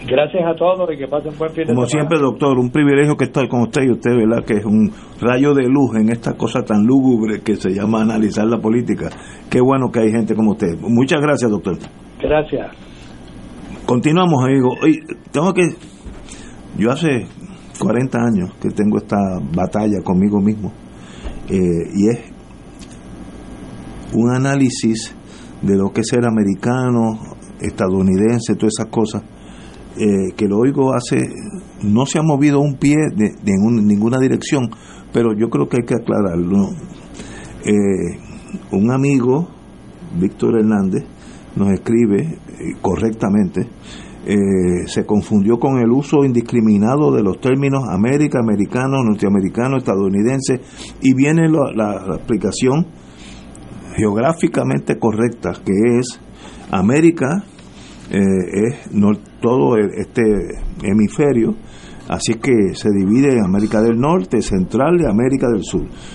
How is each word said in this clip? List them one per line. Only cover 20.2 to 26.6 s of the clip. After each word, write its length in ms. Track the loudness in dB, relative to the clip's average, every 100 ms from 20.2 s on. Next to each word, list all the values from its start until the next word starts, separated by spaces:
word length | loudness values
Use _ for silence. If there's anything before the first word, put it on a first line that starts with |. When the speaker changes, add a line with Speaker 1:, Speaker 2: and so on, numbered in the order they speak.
| 2 2
Speaker 2:
mismo, 320 | 2 0 -6 -10 -18 -20 -20 -14 -12 -12 -4
eh, 80 | 0 0 0 -2
y 160 | 0 0
es 240 | 0 -6 -20 -20 -20 -20 -20 -20 -20 -20 -18 -18 -18 -18 -16 -16 -16 -16 -16 -6
un 160 | 0 2
análisis 800 | 2 2 2 2 2 -2 -2 -6 -16 -20 -20 -20 -6
de 160 | 0 2
lo 140 | 2
que 120 | -2
es 60 | 0
ser 160 | 0
americano, 920 | 2 2 0 0